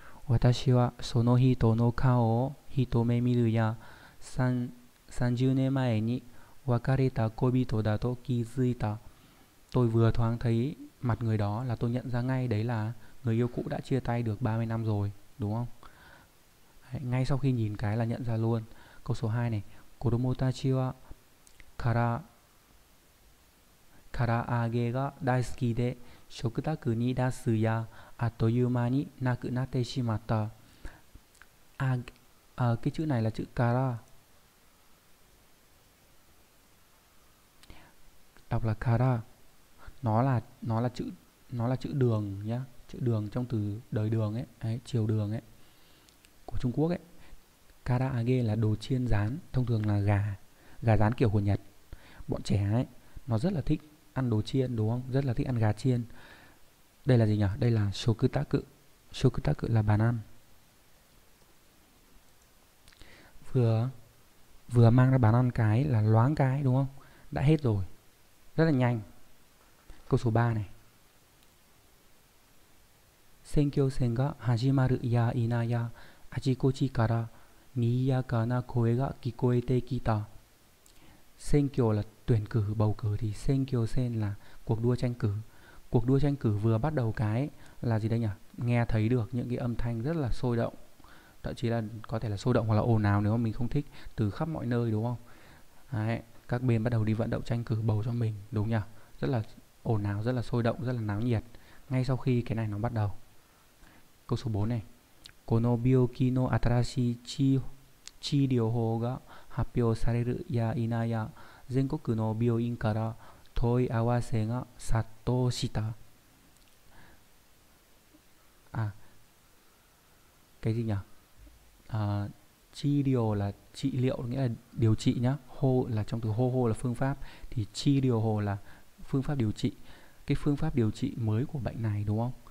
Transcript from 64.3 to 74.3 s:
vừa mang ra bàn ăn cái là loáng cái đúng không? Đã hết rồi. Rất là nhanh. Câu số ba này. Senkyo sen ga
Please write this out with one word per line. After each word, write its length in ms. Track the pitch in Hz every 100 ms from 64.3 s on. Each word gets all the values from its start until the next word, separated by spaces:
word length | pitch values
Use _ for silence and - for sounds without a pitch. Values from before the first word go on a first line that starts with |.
| - - - -
vừa 200 | 120 117
mang 220 | 123 127
ra 60 | 131
bàn 160 | 113
ăn 180 | 120 127
cái 320 | - 110 110
là 180 | 151 113
loáng 340 | 107 110 123 151
cái 280 | 135 135
đúng 120 | 139 127
không? 120 | 135 - - - -
Đã 100 | 143
hết 200 | 135 156
rồi. 240 | 123 104 92 - - - - - - -
Rất 100 | 165
là 60 |
nhanh. 300 | 135 123 120 107 - - - - - - - - - -
Câu 80 | 131
số 140 | 117
ba 220 | 110 120
này. 160 | 113 101 - - - - _ _ _ - _ _ - _ _ - - _ _ _ - - - - _ - _ - -
Senkyo 460 | - - 143 143 135
sen 260 | - 123 117
ga 160 | 139